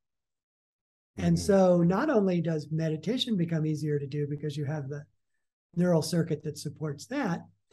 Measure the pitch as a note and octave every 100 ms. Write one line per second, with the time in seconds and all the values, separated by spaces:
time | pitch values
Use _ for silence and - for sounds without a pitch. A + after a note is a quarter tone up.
0 | _ _ _ _ _ _ _ _ _ _
1 | _ - F3 E3 - G3 F#3 F3 E3+ F#3+
2 | D#4 B3+ F#3+ F3+ D#3+ D#3+ C#3+ D#3 D#3+ D#3
3 | E3+ B3 - G#3 E3+ E3 D#3 D3+ D3+ D3
4 | C#3 D3 C#3+ D3 D3+ C#3+ C#3 D#3 C3+ C#3+
5 | D3 _ _ _ _ _ _ - F3+ E3
6 | - F3 E3 D#3 D#3 D3 D#3 - D#3 C#3+
7 | - C#4+ A#3 E3 - _ _